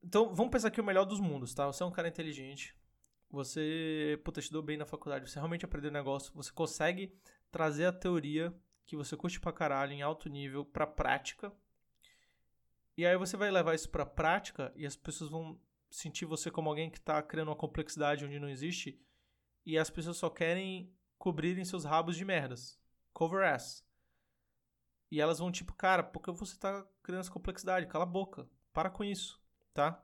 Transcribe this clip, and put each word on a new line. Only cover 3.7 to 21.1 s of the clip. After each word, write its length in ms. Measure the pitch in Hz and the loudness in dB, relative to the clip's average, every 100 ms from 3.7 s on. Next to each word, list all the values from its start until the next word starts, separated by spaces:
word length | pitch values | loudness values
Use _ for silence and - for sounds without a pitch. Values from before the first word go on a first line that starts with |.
| 160 160 156 151 151 | 0 -2 0 0 0
puta, 140 | 151 156 | -2 -6
estudou 240 | 139 151 | -4 -4
bem 140 | 151 151 | -4 -4
na 100 | 147 | -4
faculdade, 420 | - - 139 131 | -8 -4 -6 -6
você 120 | - | -6
realmente 240 | 160 170 | -4 -4
aprendeu 260 | - 147 143 | -4 -4 -2
o 40 | |
negócio, 380 | 147 139 139 135 | -2 0 0 -2
você 200 | - 135 | -10 -12
consegue 600 | - 160 - 156 185 190 - - _ _ | -2 -2 4 2 2 -4 -10 -20 _ _
trazer 360 | - 160 147 175 | 0 2 4 2
a 60 | |
teoria 640 | 180 185 175 143 151 170 175 _ _ | 4 2 2 2 0 0 -4 _ _
que 100 | _ | _
você 220 | 151 143 147 | -8 -6 -2
curte 240 | 175 180 | -2 -2
pra 120 | - | -4
caralho 400 | - 156 139 139 | 0 2 2 0
em 100 | 143 | -2
alto 260 | 143 160 - | -2 -2 -6
nível 360 | 139 139 135 | -6 -6 -6
pra 220 | 143 - 151 | -6 -2 -2
prática. 680 | - 131 131 - - 202 - _ _ _ _ - _ _ _ _ _ _ _ _ - | 2 2 2 0 -10 -12 -12 _ _ _ _ -20 _ _ _ _ _ _ _ _ 2
E 80 | |
aí 120 | 170 180 | 6 6
você 200 | 185 190 | 4 0
vai 140 | 208 | 4
levar 240 | 190 165 | 6 6
isso 160 | 160 - | 2 0
pra 160 | 165 143 | -4 -2
prática 680 | - 160 190 - - 131 - | 2 4 4 2 -6 -8 -6
e 100 | 147 | -10
as 80 | |
pessoas 340 | - - 151 156 | -8 -10 -8 -6
vão 320 | 160 160 175 _ _ _ | -6 -8 -12 _ _ _
sentir 340 | - 160 - | -10 -8 -6
você 280 | 165 156 - | -4 -2 -2
como 160 | - 156 | 0 0
alguém 200 | 147 160 | 0 -2
que 120 | 160 | -6
tá 200 | - 151 | 0 0
criando 280 | 151 156 156 | 0 -4 -2
uma 80 | 151 | -2
complexidade 680 | 156 - 151 - 147 147 | -4 -4 -6 0 2 2
onde 140 | 139 143 | -2 -6
não 100 | 143 | -6
existe. 540 | 135 151 180 - 131 _ _ _ _ _ _ | -6 -4 -4 -6 -10 _ _ _ _ _ _
E 120 | - 156 | -2 0
as 140 | 156 | 2
pessoas 280 | - 165 170 | -2 -4 -2
só 120 | 170 | -4
querem 640 | - 165 175 190 185 180 _ _ | 0 2 2 0 -6 -10 _ _